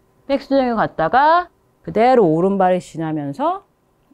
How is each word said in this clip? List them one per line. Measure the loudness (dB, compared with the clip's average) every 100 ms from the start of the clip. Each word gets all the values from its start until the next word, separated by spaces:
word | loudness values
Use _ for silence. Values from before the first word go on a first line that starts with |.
| _ _ -6
백스윙을 | -6 -2 -2 0 -2
갔다가 | -4 -2 0 2 2 2 -2 _ _ _
그대로 | -6 0 2 4 4
오른발을 | 2 0 0 0 0
지나면서 | -4 -10 -6 -6 -8 -6 -4 -6 -10 _ _ _ _